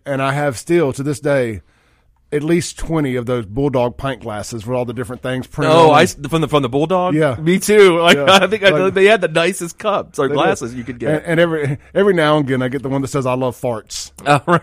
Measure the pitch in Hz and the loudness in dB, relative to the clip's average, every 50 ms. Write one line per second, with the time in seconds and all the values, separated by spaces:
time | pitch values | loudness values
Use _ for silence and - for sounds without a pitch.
0 | _ 143 139 135 135 139 135 147 147 143 123 - - - 170 175 160 135 120 - | _ -8 -6 -4 -4 -4 -4 -2 -4 -4 -4 -6 -4 -2 0 0 2 0 -2 -4
1 | 135 147 143 - - 147 143 135 123 117 107 90 - _ _ _ _ _ _ _ | -6 -6 -6 -4 -2 -2 0 0 0 -2 -4 -10 -12 _ _ _ _ _ _ _
2 | _ _ _ _ _ - - 147 143 160 170 175 - - - - - - 165 160 | _ _ _ _ _ -6 -6 -4 -2 0 0 0 0 -2 -8 -10 -8 -4 -2 -2
3 | 147 131 123 127 117 113 123 123 110 92 104 135 139 147 127 127 120 123 - - | -2 -2 -2 -4 -4 -2 -4 -4 -4 -6 -4 -2 -2 0 0 0 -2 -2 -4 -6
4 | - 135 131 104 101 113 104 104 98 - 120 113 98 117 127 123 123 117 113 120 | -8 -8 -8 -8 -10 -10 -10 -10 -10 -10 -12 -12 -8 -6 -4 -4 -4 -4 -6 -8
5 | 123 92 127 120 - 127 127 127 120 - - 151 143 156 156 165 165 156 147 147 | -8 -10 -10 -10 -8 -6 -6 -6 -8 -10 -6 -2 0 4 6 6 6 6 6 6
6 | 170 - - - 139 135 165 165 156 127 151 147 139 117 123 139 156 160 190 180 | 4 2 0 -8 -10 -4 -2 -2 -2 2 0 0 0 0 -2 -2 -2 0 0 -2
7 | 180 180 165 156 156 143 120 107 156 165 185 190 185 202 214 208 202 185 165 170 | 0 0 0 0 0 0 -2 -2 0 0 0 0 2 2 6 6 6 6 6 4
8 | 170 175 147 143 143 135 190 196 190 190 220 214 190 196 156 165 185 190 185 196 | 4 4 4 4 4 4 4 4 4 2 -2 2 2 2 4 4 0 0 2 4
9 | 190 202 220 208 175 160 156 170 170 180 196 - 170 170 - _ - 214 196 170 | 4 4 4 4 2 0 0 0 0 0 -2 -4 -8 -12 -12 _ -4 -2 -2 -2
10 | 104 - - - 143 135 147 143 160 185 196 - 127 117 123 127 117 131 123 120 | -4 -8 -4 -2 -2 0 0 0 0 0 0 -2 -4 -10 -10 -10 -12 -12 -10 -6
11 | 117 143 156 151 - 170 165 160 175 170 160 156 143 135 143 - _ - - 170 | -4 -2 -2 -2 -2 -2 0 2 2 2 0 -4 -4 -4 -6 -6 _ -6 -2 0
12 | 202 208 185 170 156 151 151 151 143 127 135 127 127 127 123 143 117 135 135 139 | 2 2 4 2 2 2 2 2 2 0 -2 -2 -2 -2 -4 -6 -6 -4 -4 -4
13 | 135 123 - 143 127 127 127 127 131 127 113 - - 123 117 107 - - - - | -4 -2 -4 -4 -2 -2 -2 -2 -2 -4 -4 -4 -6 -6 -6 -6 -8 -12 -14 -14
14 | - - _ - - 139 147 139 - - 175 165 | -14 -14 _ -10 -2 0 0 0 2 0 0 0